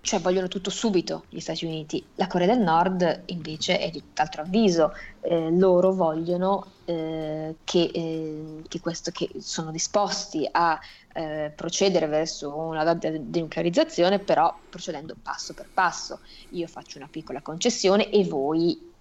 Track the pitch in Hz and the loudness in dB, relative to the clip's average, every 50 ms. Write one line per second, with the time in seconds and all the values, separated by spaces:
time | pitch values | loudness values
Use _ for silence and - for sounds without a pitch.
0 | _ - 233 226 165 185 185 190 185 180 - 196 - 196 190 - - 226 196 175 | _ -2 -2 0 0 2 0 2 0 -2 -6 -6 -6 -6 -6 0 0 2 2 2
1 | 170 - 160 160 - - - 170 156 - 160 165 - 165 160 160 151 151 - - | 2 0 -8 -8 -8 -12 -14 -12 -8 -6 -6 -6 -4 -6 -6 -6 -6 -6 -6 -6
2 | - - - - 202 185 - 180 175 185 240 254 208 165 160 165 180 190 185 180 | -6 -8 -4 -4 -4 0 2 2 4 4 4 4 4 4 4 4 4 2 2 2
3 | 180 165 143 - - - 180 170 156 160 156 151 - - 180 - - 165 165 143 | 2 2 0 -2 -6 -10 -10 -8 -8 -10 -8 -6 -2 0 0 0 0 -4 -6 -10
4 | - - _ - 151 156 - - 151 185 185 226 226 196 170 165 156 151 - - | -16 -10 _ -4 -4 -2 -2 -10 -6 0 2 4 6 6 6 6 4 2 2 -6
5 | - - - - - - 170 165 165 160 165 180 190 190 180 175 180 190 190 185 | -16 -16 -16 -8 -2 0 0 0 2 2 4 6 6 8 8 6 6 4 4 4
6 | 175 160 156 160 165 170 175 175 185 190 196 190 190 - - _ - - 170 165 | 2 2 2 -2 -2 -2 -2 0 2 0 0 0 -2 -10 -20 _ -6 -4 -4 -2
7 | 160 160 160 160 160 156 156 156 156 160 160 - _ - - 180 170 - - 170 | -2 -4 -4 -4 -4 -6 -6 -6 -6 -8 -10 -10 _ 0 2 2 2 2 0 -4
8 | 165 165 160 160 160 156 156 151 156 156 156 156 165 180 - 175 - 175 170 - | -4 -4 -4 -4 -4 -6 -8 -8 -10 -12 -14 -14 -14 -10 -12 -8 -8 -6 -8 -6
9 | - 170 - - 175 - - - - - - - 165 160 156 165 - - - 208 | -10 -10 -6 -6 -8 -6 -6 -12 -12 -8 -8 -6 -6 -6 -6 -6 -6 -2 0 0
10 | 202 180 - - - - - 156 135 - - - 170 170 156 - - - - - | 0 0 -2 -6 -8 -6 -4 -4 -4 0 0 2 2 2 2 0 -6 -18 -20 -20
11 | _ _ - 165 160 156 151 156 151 151 151 - - 175 - - 190 196 180 170 | _ _ -10 -8 -8 -6 -6 -6 -6 -8 -8 -8 -8 -6 -2 2 2 4 4 2
12 | 156 151 147 156 165 160 - - 151 143 143 156 165 165 160 156 156 165 165 170 | 2 2 0 0 0 0 -4 -8 -10 -8 -6 -6 -6 -4 -2 0 2 2 2 0
13 | - 165 156 156 151 - 160 175 165 151 - 165 170 175 170 269 320 320 - - | 0 -4 -4 -4 -8 -4 -4 -4 -4 -2 -4 -2 -2 2 2 2 2 2 2 2
14 | 170 185 202 196 196 - 165 147 160 165 - - - - - 175 - - 160 139 | 4 4 4 2 2 2 2 4 4 2 0 -4 -20 -20 -18 -12 -10 -10 -10 -8
15 | 156 160 - - - - 135 - - - 165 - - - - - 185 170 160 - | -10 -12 -14 -12 -8 -10 -8 -8 -10 -12 -14 -16 -18 -4 0 2 2 2 0 -4
16 | - - - - - - - - - - - 180 165 165 - - - - - 147 | -10 -12 -12 -14 -16 -20 -20 -20 -18 -10 -8 -8 -8 -8 -10 -16 -16 -16 -18 -18
17 | 135 147 - 160 156 - 131 139 - - 156 175 - 240 233 - - 185 196 208 | -18 -14 -14 -14 -12 -10 -12 -10 -10 -10 -8 0 0 0 0 4 4 6 6 6
18 | 214 - - 208 185 170 160 139 135 143 160 165 170 170 - - - - - _ | 4 4 4 4 4 4 0 0 0 2 2 4 4 2 2 0 -8 -20 -20 _